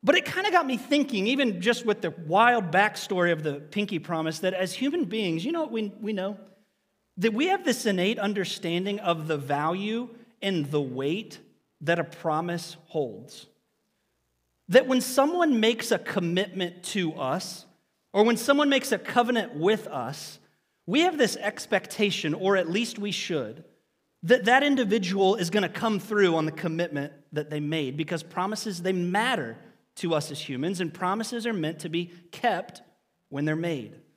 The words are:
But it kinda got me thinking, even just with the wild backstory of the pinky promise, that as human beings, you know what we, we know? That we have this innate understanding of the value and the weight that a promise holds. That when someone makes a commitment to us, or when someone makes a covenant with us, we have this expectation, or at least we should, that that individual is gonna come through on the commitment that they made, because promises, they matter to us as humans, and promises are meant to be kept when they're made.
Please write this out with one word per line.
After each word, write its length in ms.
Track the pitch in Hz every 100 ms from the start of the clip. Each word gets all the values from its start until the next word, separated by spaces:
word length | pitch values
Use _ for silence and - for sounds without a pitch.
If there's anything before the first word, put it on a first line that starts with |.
But 100 | 196
it 100 | 349
kinda 280 | - - 403
got 120 | 349
me 120 | 285 254
thinking, 500 | - 294 277 208 196
even 340 | 262 262 180
just 240 | 185 240
with 160 | 226 208
the 120 | 185
wild 580 | 160 156 185 233 240 180
backstory 600 | 170 208 208 - 190 175
of 100 | 165
the 120 | 151
pinky 440 | 143 151 208 208 170
promise, 400 | 147 165 160 160
that 160 | 185
as 180 | 185 185
human 340 | - 262 339 214
beings, 380 | 220 202 160
you 60 | 196
know 120 | 339
what 100 | 311
we, 200 | 226 214 202
we 120 | 214
know? 260 | 208 190 202 - _ _ _ _ _ _ -
That 180 | 208
we 140 | 220 330
have 160 | 381
this 200 | 349 233
innate 360 | 226 190 185 233
understanding 800 | 202 208 180 - 175 170 190 202
of 260 | 202 165 156
the 100 | 151
value 760 | 135 143 151 185 202 226 247 - - _
and 300 | 196 185 143
the 100 | 147
weight 600 | 135 127 139 180 220 - - _ _ _
that 180 | 151 170
a 60 |
promise 720 | 160 - 170 156 170 170 - - _
holds. 600 | 160 131 101 117 - - _ _ _ _ _ _ _ _ _ _ _ -
That 180 | 208 262
when 140 | 254
someone 580 | 254 - 277 349 330 240
makes 320 | 220 233 -
a 80 | 190
commitment 840 | - - 170 175 196 185 175 180
to 300 | - 208 170
us, 520 | 156 131 156 - - - _ _ _ _
or 100 | 196
when 140 | 220 233
someone 320 | 262 277 294
makes 240 | 269 262
a 60 | 196
covenant 580 | - 247 233 240 190 147
with 320 | 170 220 -
us, 500 | 151 120 143 - - _ _ _ _ -
we 140 | 233
have 180 | 349 311
this 160 | 240
expectation, 1000 | - 202 - - 202 - - 208 - 160
or 240 | 156 190 196
at 140 | 165
least 300 | 185 233 -
we 100 | 208
should, 540 | 196 - 165 113 113 - _ _ _ _ _
that 200 | 165 247
that 180 | 185 254
individual 720 | 285 269 226 220 180 196 190
is 160 | 214 170
gonna 180 | 202 196
come 300 | 196 226 208
through 380 | - 208 190 165
on 100 | 156
the 60 |
commitment 600 | 156 175 160 170 147 143 - _
that 180 | 147 147
they 80 | 151
made, 380 | 147 160 139 143
because 260 | 151 170
promises, 580 | 160 - 185 208 220 175
they 120 | 175
matter 680 | 185 175 190 233 240 120 113 - _ _ -
to 180 | 170
us 160 | 156 147
as 100 | 147
humans, 400 | - 127 156 185
and 140 | 170
promises 500 | 156 185 202 220 240
are 80 | 226
meant 280 | 214 151 156
to 80 | 175
be 200 | 165 175 - -
kept 520 | - 247 180 - - - _ _ _ _
when 140 | 139
they're 120 | 151 156
made. 400 | 170 151 107 - _